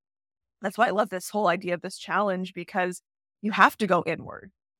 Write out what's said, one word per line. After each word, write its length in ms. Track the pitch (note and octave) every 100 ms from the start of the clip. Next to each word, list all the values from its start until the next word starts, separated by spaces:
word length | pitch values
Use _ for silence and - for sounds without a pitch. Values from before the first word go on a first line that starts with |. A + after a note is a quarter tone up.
| _ _ _ _ _ -
that's 140 | G3 G#3+
why 80 | A3
I 40 |
love 180 | F#3+ G#3+
this 180 | F#3 -
whole 160 | G#3 G3+
idea 260 | F3+ F3
of 60 | F3
this 160 | F3+ -
challenge, 540 | - F3+ G#3 F#3 F#3
because 480 | F3+ F3 G3 F3+ F3 _ _ _ -
you 80 | G#3+
have 240 | G3+ B3 -
to 80 | G3+
go 160 | F3 -
inward. 440 | D#3+ - - F#3+ _ _